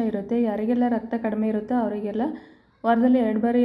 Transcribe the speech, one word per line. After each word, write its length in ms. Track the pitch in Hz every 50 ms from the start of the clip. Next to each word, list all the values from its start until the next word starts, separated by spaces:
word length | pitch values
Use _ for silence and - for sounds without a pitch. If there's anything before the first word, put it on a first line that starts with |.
| 233 220
ಇರುತ್ತೆ. 320 | 214 202 196 - 233 240 240 220
ಯಾರಿಗೆಲ್ಲ 360 | 208 208 214 220 247 240 247 240 240
ರಕ್ತ 180 | 226 233 - - 226 226
ಕಡಿಮೆ 240 | 220 214 214 214 220
ಇರುತ್ತೋ 240 | 214 208 214 - 247 247 226
ಅವರಿಗೆಲ್ಲ 400 | 208 208 208 208 202 202 214 247 311 - - - - - _ _ _ _ _ -
ವಾರದಲ್ಲಿ 340 | 226 233 226 240 254 254 254 240
ಎರಡು 160 | 220 214 214 220
ಬಾರಿ 160 | 233 240 247 247